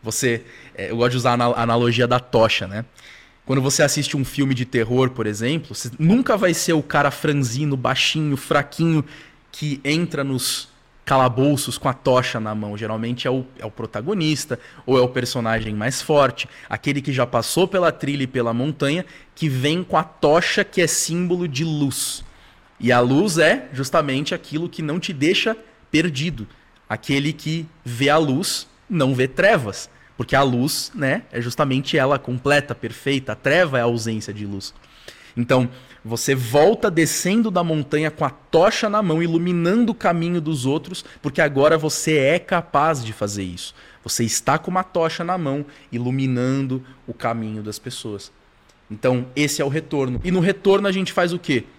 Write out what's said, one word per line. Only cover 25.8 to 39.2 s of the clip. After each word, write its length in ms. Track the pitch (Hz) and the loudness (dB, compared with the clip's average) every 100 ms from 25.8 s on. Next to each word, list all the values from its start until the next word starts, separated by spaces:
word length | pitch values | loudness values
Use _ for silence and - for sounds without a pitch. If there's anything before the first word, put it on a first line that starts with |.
| _ | _
perdido. 580 | 156 170 131 160 127 104 - _ _ _ | 0 0 -2 -6 -6 -12 -16 _ _ _
Aquele 440 | 110 - 139 143 | -10 -2 0 0
que 340 | 160 156 165 160 - 123 | -4 -6 -6 -6 -14 -12
vê 240 | 117 139 | -2 2
a 80 | 151 | 4
luz, 500 | 156 131 202 - - _ _ | 2 0 -2 -6 -10 _ _
não 260 | 180 131 127 | 0 2 2
vê 100 | 131 | 0
trevas. 640 | - 190 214 110 - - _ - - | 2 4 4 0 -8 -14 _ -20 -10
Porque 180 | 120 135 | 0 2
a 80 | |
luz, 480 | 139 123 127 - - | 2 2 0 -2 -6
né, 300 | 233 139 147 - | -4 -2 -2 -4
é 80 | 120 | -8
justamente 580 | 120 - 143 131 - 156 | -6 -2 0 0 0 0
ela, 220 | 135 139 | 2 0
completa, 560 | 127 123 143 143 143 - | -2 -4 0 0 0 -8
perfeita. 560 | 113 - - 139 127 | -8 -6 -2 -2 -2
A 40 | 107 | -4
treva 420 | 135 156 175 131 | 2 2 4 2
é 40 | |
a 40 | 120 | 2
ausência 480 | 120 110 110 104 | 0 -2 -6 -6
de 120 | 104 104 | -10 -8
luz. 280 | 98 - - - - - - - - | -8 -10 -16 -20 -20 -20 -20 -12 -6
Então, 320 | 120 131 123 - - - | 2 2 2 -4 -20 -18
você 320 | 113 113 - 135 | -8 -6 0 -2
volta 560 | 120 143 160 226 214 | 2 6 6 6 0
descendo 580 | 165 160 - 175 208 226 | 2 0 0 0 2 2
da 140 | 180 | 0
montanha 480 | 170 156 139 151 156 | 0 -2 0 -2 -2
com 140 | 151 147 | -2 -4
a 40 | |
tocha 600 | - _ 165 190 - 220 | -4 _ 4 4 2 0
na 120 | 208 | 0
mão, 220 | 202 160 | 2 2